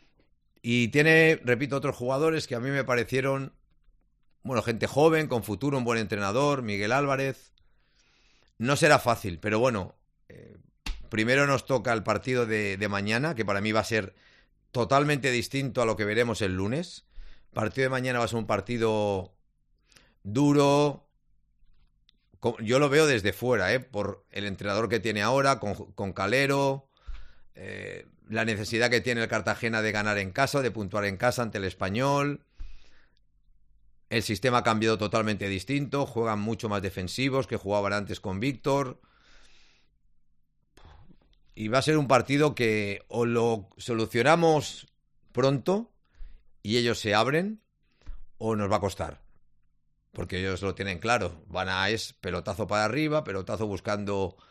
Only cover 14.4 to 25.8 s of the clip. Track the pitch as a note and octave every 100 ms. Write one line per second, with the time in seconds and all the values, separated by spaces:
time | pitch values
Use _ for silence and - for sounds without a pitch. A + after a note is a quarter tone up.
14.4 | _ _ _ B2+ G#2+ C3+ D3 D3 C3 A#2+
15.4 | - C#3 C3+ B2+ A2+ G2 G#2 G#2+ A#2+ G#2+
16.4 | G2 F#2 G2 C#3 F3 - _ - - -
17.4 | - - G#2+ - C3 C3 B2+ B2 A2+ A#2
18.4 | G#2+ G#2 F#2+ A#2+ A2+ G#2+ G#2 G2 F2+ _
19.4 | _ _ _ _ _ - _ _ G2 A2
20.4 | C#3+ C#3+ C#3+ C#3+ D3 C3+ _ _ _ _
21.4 | _ _ - _ _ _ _ _ _ _
22.4 | A#2+ A2+ A2 B2+ D3 C#3+ D#3 B2 G2 -
23.4 | A#2+ A#2 F#2 B2+ B2 G#2 G2 G2 _ -
24.4 | G2+ F#2 G2+ G2+ A2+ A2 A2 G#2 G#2 C3+
25.4 | C#3 C3 G2+ F#2+